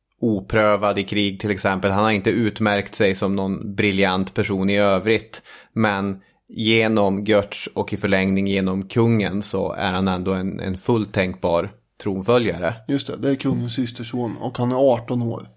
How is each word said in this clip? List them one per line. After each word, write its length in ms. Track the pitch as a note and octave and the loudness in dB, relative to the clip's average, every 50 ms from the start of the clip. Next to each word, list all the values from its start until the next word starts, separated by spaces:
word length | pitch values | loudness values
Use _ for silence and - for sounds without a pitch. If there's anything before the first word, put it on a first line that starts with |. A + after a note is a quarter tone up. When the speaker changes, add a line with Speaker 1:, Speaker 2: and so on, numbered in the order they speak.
| _ _ _ - | _ _ _ -4
Speaker 1:
oprövad 800 | - A#2 G#2+ G2 F#2+ - - A2 G#2+ G#2+ G#2 G2 G#2 G2+ G2+ G#2 | -2 0 0 -2 -2 0 2 2 4 4 4 4 2 0 0 0
i 40 | G2 | -2
krig 380 | - G#2+ G#2 G#2 G2+ F#2+ F#2+ | -2 0 0 0 0 -2 -2
till 100 | - G#2 | -2 -2
exempel. 400 | G#2 F#2+ - G2+ G2 F#2 F#2+ G2+ | -2 0 0 0 0 0 0 0
Han 140 | F#2+ G2+ G#2+ | 2 2 2
har 60 | A2 | 2
inte 200 | A2 G2+ F#2 A2+ | 2 2 2 0
utmärkt 640 | F#2 A2 A#2 G#2 F#2+ - A2 G#2 G#2 G2+ G2 - - | 2 2 0 0 0 0 0 2 2 0 -2 -2 -2
sig 200 | - A2 G2 F#2+ | 0 2 2 2
som 220 | F#2+ A2 F#2+ G2 | 0 0 -2 -2
någon 380 | G2 F#2+ F#2+ G2 D2+ - G#2 G2 | -2 -2 -2 -4 -6 -6 -6 -2
briljant 600 | G2+ G#2+ G#2 F#2+ F#2+ G2 F#2+ F#2 F#2+ F#2+ F#2+ - | 0 0 2 2 4 2 2 2 2 -2 -2 -2
person 360 | - G#2 - G2+ F#2+ F#2+ G2 | -2 -2 0 0 0 0 2
i 80 | G2+ G2+ | 2 4
övrigt. 640 | G#2 G2+ G2 F#2 F#2 A2 A2+ G#2+ - - - - - - - - - _ - | 4 4 4 2 2 2 2 0 0 -4 -18 -18 -18 -20 -20 -20 -20 _ -2
Men 440 | A2+ A2 G#2+ G2+ G2 G2 G2+ F#2+ F#2+ - _ _ _ _ - | 0 0 0 0 0 -2 -4 -6 -6 -10 _ _ _ _ -16
genom 760 | - - A2+ G#2+ A2+ A2+ A2 A2 A2+ G#2+ G2+ G2 F#2+ G2 G#2 | -8 -4 0 2 4 4 4 4 4 4 2 2 2 0 0
Götz 440 | G#2 G#2+ G2+ G2+ G2+ - - - - - | 2 2 2 2 0 -4 -12 -12 -8 -6
och 180 | - G2+ - - | -6 -6 -4 -4
i 40 | |
förlängning 500 | F#2+ - G2+ G2 F#2+ F#2+ F#2+ F#2+ G2 G2 | -4 -2 0 2 2 2 2 2 0 0
genom 420 | G2 G2 G2 F#2+ F#2+ F#2 G2 F#2+ - | 0 0 0 0 -2 -2 -4 -6 -4
kungen 540 | - A#2+ A#2 A#2 A#2 A2 G2 E2+ F2+ G2+ G#2 | 0 2 4 4 4 2 2 0 -2 -6 -6
så 300 | - - F#2+ F#2 F2+ - | -6 -4 -4 -4 -4 -4
är 200 | - F#2 G2 F#2 | -4 -2 -2 0
han 160 | F#2 F#2+ F#2+ | 0 0 0
ändå 240 | F#2 F#2 F#2 F#2+ F#2+ | 0 -2 -2 -2 -2
en, 280 | F#2 F#2 F#2+ F2+ E2+ | -2 -2 -4 -6 -6
en 160 | E2 F#2+ F#2+ F#2 | -6 -6 -6 -4
fullt 340 | - - A#2+ A2+ G#2+ G#2 - | -2 0 0 0 0 -2 0
tänkbar 580 | G#2 F#2 F#2 F#2 - - F2+ E2+ E2+ E2+ A2 - _ _ _ _ - - | 0 0 0 -2 -2 -2 0 2 0 0 -2 -6 _ _ _ _ -10 -6
tronföljare. 720 | G#2 F#2+ F#2+ F#2+ A2 A#2+ B2 A#2 G2+ E2+ E2+ F2 E2 A#2 A#2 - - | -4 -4 -2 0 2 2 4 2 2 -2 -2 -2 -4 -4 -6 -6 -4
Speaker 2:
Just 180 | C#3 C#3 - | -4 -4 -4
det, 100 | - - | -6 -8
det 140 | - A2+ C#3 | -4 -2 -2
är 40 | C#3 | -2
kungens 400 | C3 - C3+ B2+ A#2+ A#2+ A#2+ - | 0 -2 -2 -2 -2 -2 -4 -4
systerson 640 | C3 B2+ A#2 - - A#2+ A2+ - B2 A#2+ A2+ G2+ G2+ | -4 -4 -4 -6 -10 -12 -8 -6 -4 -4 -4 -6 -6
och 180 | G#2 B2 A#2+ - | -8 -8 -4 -2
han 140 | B2 B2 B2+ | -2 0 2
är 220 | B2+ C#3 C3+ A#2+ | 4 4 4 4
arton 280 | A2+ A#2 - B2+ B2 A#2 | 2 0 -4 -4 -2 -2
år. 240 | A2+ - - - - _ | -4 -4 -6 -10 -14 _